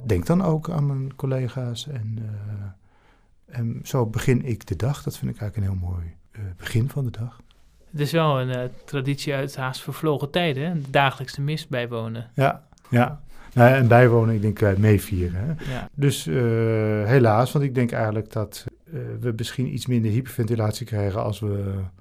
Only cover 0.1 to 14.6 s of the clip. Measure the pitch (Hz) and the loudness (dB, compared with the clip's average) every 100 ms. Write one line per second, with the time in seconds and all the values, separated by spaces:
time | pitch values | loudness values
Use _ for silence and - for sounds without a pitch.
0.1 | 90 87 175 180 156 160 160 143 135 135 | 0 2 2 2 0 -2 -2 -2 -2 -6
1.1 | - 135 131 123 131 123 117 147 127 107 | -6 -4 -2 -4 -6 -8 -8 -10 -8 -8
2.1 | 110 110 104 104 104 98 95 _ _ _ | -8 -8 -10 -10 -10 -10 -14 _ _ _
3.1 | _ _ _ _ 123 113 127 - 135 113 | _ _ _ _ -6 -6 -6 -4 -2 0
4.1 | 110 - 120 135 110 - 90 123 143 131 | 0 2 2 0 -6 -6 -4 -2 -2 -6
5.1 | - 131 117 104 104 98 95 90 90 85 | -6 -8 -6 -6 -4 -2 -2 -4 -6 -8
6.1 | - _ 107 98 87 - 113 135 143 123 | -14 _ -12 -12 -10 -4 -2 0 -2 -6
7.1 | 104 120 - - _ _ _ _ 147 147 | -6 -10 -12 -20 _ _ _ _ -4 0
8.1 | 165 156 131 127 123 123 - - 143 131 | 2 2 0 -2 -4 -6 -10 -8 -4 -2
9.1 | 139 151 139 139 135 131 131 - 135 156 | -4 -2 -4 -4 -4 -6 -6 -10 -4 -2
10.1 | 135 139 180 170 131 165 165 135 143 135 | 0 0 0 0 0 -2 -4 0 4 4
11.1 | - 127 - 143 156 - 123 120 117 113 | 0 -10 -6 -4 -4 -4 -4 -4 -4 -6
12.1 | 113 117 - 135 - _ _ - 120 131 | -8 -8 0 0 0 _ _ 0 2 2
13.1 | 151 - - - - 123 135 117 120 123 | 0 -14 -18 -4 8 8 8 8 8 8
14.1 | 117 113 110 107 95 | 6 4 2 0 2